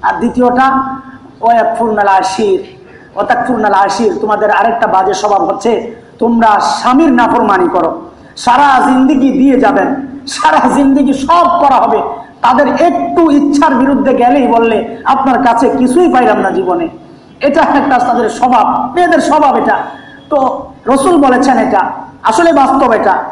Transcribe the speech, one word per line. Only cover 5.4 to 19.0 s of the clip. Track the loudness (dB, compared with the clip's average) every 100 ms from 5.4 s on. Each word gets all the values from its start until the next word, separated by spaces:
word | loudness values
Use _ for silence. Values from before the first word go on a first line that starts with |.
হচ্ছে | -2 -2 -2 -2 -4 -16 -20 -6
তোমরা | -2 2 2 2
স্বামীর | 0 -2 0 2 4
নাফরমানি | 2 2 0 0 0 0
করো। | 0 -2 -6 -16 -20 -20 -6
সারা | 0 2 4 2 2
জিন্দেগি | 2 2 2 0
দিয়ে | 2 2 2
যাবেন, | 2 0 -2 -4 -8 -14 -14
সারা | -4 0 2 0
জিন্দেগি | 0 2 2 2
সব | -2 0 0 2 0
করা | 2
হবে, | 2 0 -2 -4 -10 -16 -4
তাদের | 0 2 0
একটু | 2 0 0 -2 0 2
ইচ্ছার | 2 2 0 0
বিরুদ্ধে | 2 0 0 0
গেলেই | 2 2 2 2
বললে, | 2 0 -2 -4 -8
"আপনার | -4 -2 0 0
কাছে | 0 0 0
কিছুই | 0 0 2 2
পাইলাম | 2 2 0
না | -2
জীবনে।" | -2 -2 -4 -4 -10 -20 -20 -20 -4
এটা | -2 0
একটা | 0 0 0 0
তাদের | 0 -2 -2
স্বভাব, | -2 0 2 0 -2 -4
মেয়েদের | 0